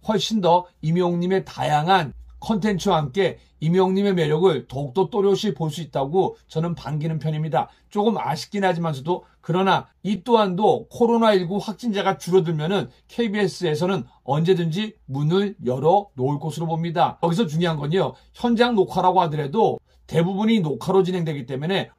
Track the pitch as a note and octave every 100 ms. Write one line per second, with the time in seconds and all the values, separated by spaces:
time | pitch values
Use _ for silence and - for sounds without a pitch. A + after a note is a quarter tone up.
0 | - G#3+ - A3 F3 F3 F3 _ D#3 E3+
1 | F3 F3 F3 F#3+ - - C3+ D3 D#3+ F#3+
2 | C#3+ - - - - A3 G#3+ F#3+ G3+ E3
3 | D3 D#3 F3 - _ _ D#3 F3+ F#3 F#3+
4 | G3+ F3+ D3+ D#3 F#3 D3 - C3+ C#3+ D#3
5 | F#3 G3+ G3 F#3+ G#3+ - D#3 D#3+ D#3 D3
6 | C#3 F3+ E3+ - _ D#3+ E3+ E3+ - D3+
7 | D#3+ D#3+ D3+ D3+ D#3 D3 - _ _ G#3
8 | G#3+ F#3 A2+ D3+ - G#3 F#3+ E3+ E3+ C3+
9 | C#3+ F3+ - _ - E3+ F#3+ D#3+ - _
10 | F3+ G#3+ - A3+ G3+ F3 G#3 B2 - -
11 | A#3 A#3 A3+ G3+ E3+ G3+ G3+ G3 A#3+ G3
12 | F#3+ F#3+ - F#3 E3+ D#3 D#3 G3 A#2+ _
13 | _ - A#3 G#3 F#3+ - E3+ D3+ F3+ G3
14 | - _ - D3 E3 F#3+ E3 D#3+ G#3+ -
15 | - C3+ D3 F#3 G3+ G3+ A#2 C3 D3+ G3
16 | G3 B2+ B2+ C#3+ D#3+ D3+ E3 E3 E3+ E3
17 | D3 - E3+ E3+ G3+ D#3 F3 D#3 C#3+ F#3
18 | C#3 - _ - A#3+ A3+ A#3+ A3+ F#3 F#3
19 | F#3 F#3+ E3+ D3+ C#3+ F#3 G3 - _ _
20 | - D#3 E3+ G3 A3 A3+ D#3 C3 - F#3+
21 | F3+ F3+ D#3+ C#3+ B2 C3 D#3+ F#3+ B2+